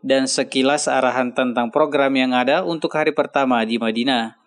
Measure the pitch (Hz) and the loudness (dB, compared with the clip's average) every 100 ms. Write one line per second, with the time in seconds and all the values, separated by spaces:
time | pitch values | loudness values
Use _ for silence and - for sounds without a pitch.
0 | 135 135 131 - 131 135 135 147 - 135 | 0 0 0 -2 -2 0 2 2 0 0
1 | 131 123 123 127 127 120 117 143 151 143 | 2 0 -2 0 -2 0 -2 0 0 2
2 | 135 135 131 123 123 156 185 160 151 156 | 2 2 2 2 2 0 0 -4 -4 -2
3 | 156 147 135 143 131 120 110 117 113 110 | 0 0 -2 0 2 0 0 -2 -2 -2
4 | 127 123 113 - | -2 -2 -4 -12